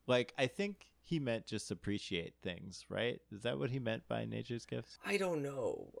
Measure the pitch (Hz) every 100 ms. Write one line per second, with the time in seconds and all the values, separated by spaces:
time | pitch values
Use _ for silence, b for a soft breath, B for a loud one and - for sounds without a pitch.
0 | - 123 120 - 131 - 202 196 - _
1 | - 165 127 113 - 110 - 95 101 101
2 | - 87 82 - 92 87 98 90 - 101
3 | 120 - - 101 120 139 135 131 117 113
4 | - 117 110 110 113 117 - 120 - -
5 | 185 202 185 156 139 135 101 50 50 -